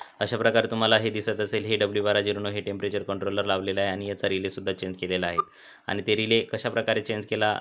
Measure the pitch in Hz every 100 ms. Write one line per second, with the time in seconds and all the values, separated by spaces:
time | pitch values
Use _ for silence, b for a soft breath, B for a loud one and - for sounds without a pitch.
0 | B - 110 110 113 113 110 113 113 110
1 | 113 104 104 104 101 110 107 107 104 104
2 | 104 104 101 101 104 104 101 101 98 98
3 | 98 98 98 101 101 95 98 98 98 95
4 | 101 98 101 95 95 98 98 95 92 90
5 | 90 92 87 87 - B B B - 101
6 | 110 107 110 113 - 107 120 113 110 110
7 | 104 107 104 110 107 101